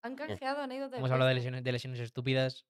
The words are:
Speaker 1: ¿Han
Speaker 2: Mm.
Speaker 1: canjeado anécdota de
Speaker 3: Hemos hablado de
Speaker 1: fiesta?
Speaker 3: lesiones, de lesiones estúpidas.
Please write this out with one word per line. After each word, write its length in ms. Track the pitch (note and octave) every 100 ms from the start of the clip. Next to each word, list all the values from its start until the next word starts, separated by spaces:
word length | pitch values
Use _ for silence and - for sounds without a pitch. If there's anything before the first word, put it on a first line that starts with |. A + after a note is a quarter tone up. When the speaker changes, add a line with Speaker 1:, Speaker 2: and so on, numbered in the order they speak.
Speaker 1:
¿Han 100 | A#3
Speaker 2:
Mm. 40 | C4
Speaker 1:
canjeado 440 | D4 F#3+ C4 C#4+
anécdota 280 | C#4 B3+ C4+ B3+
de 20 |
Speaker 3:
Hemos 120 | C3
hablado 180 | C3 C3
de 60 |
Speaker 1:
fiesta? 120 | B2+ B2
Speaker 3:
lesiones, 140 | B2+
de 80 | B2+
lesiones 280 | B2 B2+ B2
estúpidas. 680 | A#2 - B2+ C3 C3 B2+ _